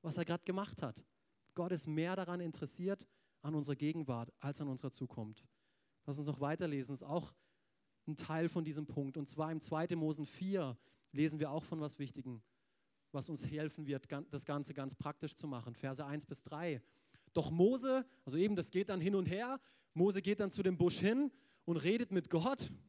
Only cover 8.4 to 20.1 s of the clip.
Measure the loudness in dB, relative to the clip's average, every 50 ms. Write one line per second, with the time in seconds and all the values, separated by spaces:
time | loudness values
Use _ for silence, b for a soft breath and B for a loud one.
8.4 | 2 2 2 0 -2 -2 -2 -4 -6 -4 -2 -2 -2 -2 -2 -4 -6 -6 -2 -2
9.4 | -2 0 0 -4 -2 -2 0 0 2 2 2 2 2 2 0 0 -4 -8 -6 -6
10.4 | -4 0 0 0 0 0 -4 b b b b b b b 0 2 2 2 4 0
11.4 | -2 0 -2 -4 -4 -2 -4 -2 -2 -4 -4 -6 -8 -8 -6 -8 -10 -8 -10 -10
12.4 | -14 _ _ _ _ _ _ _ _ _ _ _ _ _ -8 -6 -6 -4 -6 -4
13.4 | -4 -4 -2 -2 -2 -4 -4 -6 -4 -4 -4 -4 -4 -6 -6 -6 -6 -6 -6 -8
14.4 | -4 -2 -2 -2 -2 -4 -6 -6 -6 -6 -6 -6 -6 -6 -6 _ -8 -8 -8 -6
15.4 | -6 -6 -6 -6 -6 -8 -10 -6 -6 -6 -4 -4 -6 -4 -4 -6 -6 -6 -10 -10
16.4 | -10 -8 -8 -4 -2 -2 -2 -4 -6 b b b b b b b b b b 0
17.4 | 2 2 6 6 8 8 8 6 2 4 2 2 2 B B B B -2 2 2
18.4 | 4 4 4 2 0 0 2 0 0 2 0 2 2 4 4 4 2 2 0 0
19.4 | 0 -2 -4 -4 b b b b b b b 6 6 6